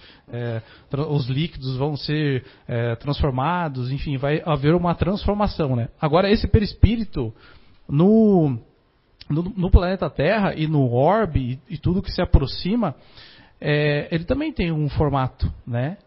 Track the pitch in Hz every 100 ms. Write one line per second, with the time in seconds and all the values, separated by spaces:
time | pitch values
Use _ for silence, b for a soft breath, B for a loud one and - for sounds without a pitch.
0 | B B - 120 120 113 B B B 135
1 | 160 143 123 131 165 - 131 127 147 143
2 | - 151 147 127 B B - 120 117 113
3 | - - 151 123 143 180 160 127 123 139
4 | 156 135 139 156 175 143 143 175 175 165
5 | 175 202 - 208 202 - 143 120 123 -
6 | 156 165 196 220 - 226 196 - 196 233
7 | 208 151 113 - B B B B - 147
8 | 190 220 214 185 151 117 - _ _ _
9 | _ _ - 147 175 202 180 196 180 190
10 | 165 - 151 220 185 - 156 151 127 120
11 | 151 220 190 135 123 131 - 160 - 185
12 | - - 175 151 131 - 175 240 185 -
13 | B B B B B - 147 147 147 147
14 | - 170 170 269 311 - 175 151 147 -
15 | 147 139 131 - - - - 117 139 202